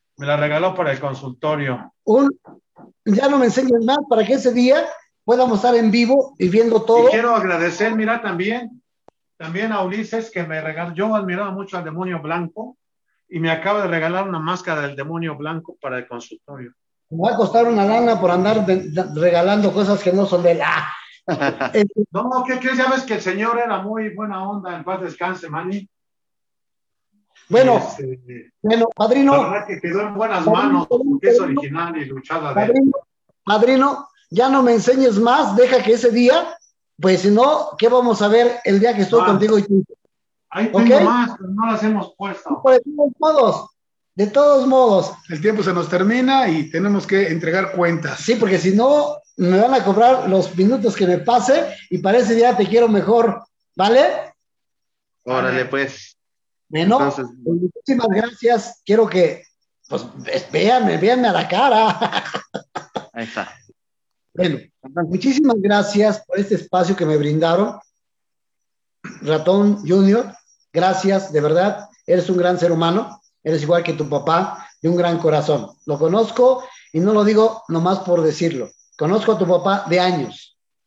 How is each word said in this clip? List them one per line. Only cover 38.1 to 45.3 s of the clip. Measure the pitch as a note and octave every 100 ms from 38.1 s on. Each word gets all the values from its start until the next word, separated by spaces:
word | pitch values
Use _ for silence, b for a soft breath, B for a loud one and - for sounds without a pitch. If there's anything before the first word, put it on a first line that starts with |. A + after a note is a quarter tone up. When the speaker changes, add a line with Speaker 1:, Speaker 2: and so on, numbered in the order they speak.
| G3+
Speaker 2:
a | G3+
ver | A3+ A#3+ -
el | F#3+ G3
día | A#3
que | G#3
estoy | F#3 A#3
Speaker 1:
Ah. | G#3+
Speaker 2:
contigo | F#3+ G#3+ G#3+
y |
tú? | G3+ G3 - - _ _ _ _ _
Speaker 1:
Ahí | F3+ A3+
tengo | G#3+ A#3 C#4
Speaker 2:
¿Ok? |
Speaker 1:
más, | - B3 A#3+ -
pero | F#3
no | G3+ A3+
las | G#3+
hemos | G#3+ G#3 E3+ -
puesto. | G3+ - - D4
Speaker 2:
Pues, | C4 B3+
de | C#4+
todos | D4 C#4+ -
modos, | D#4 D4+ A3 - - _ _ _ _
de | - G3+
todos | C4+ D4 C4+ C4
modos. | C4 A#3+ F#3+ D3 -
Speaker 3:
El | -